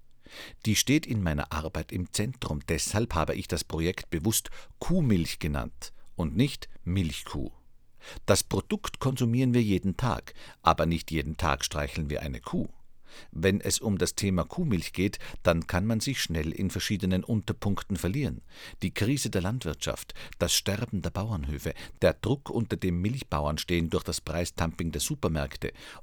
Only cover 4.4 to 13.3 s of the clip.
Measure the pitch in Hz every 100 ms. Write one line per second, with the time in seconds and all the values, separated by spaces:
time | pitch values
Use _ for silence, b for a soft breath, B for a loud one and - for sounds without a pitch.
4.4 | - B B - - 180 139 92 76 -
5.4 | 82 71 60 - - b b - 80 80
6.4 | 143 - - - - 95 80 - - 71
7.4 | 62 - - - - - B B - 98
8.4 | - 98 - 208 - - 131 131 120 120
9.4 | 131 120 110 92 95 85 127 69 - B
10.4 | B B 82 80 82 85 - 80 76 76
11.4 | 80 69 - 78 73 - 71 73 73 62
12.4 | - 175 - - - - B B B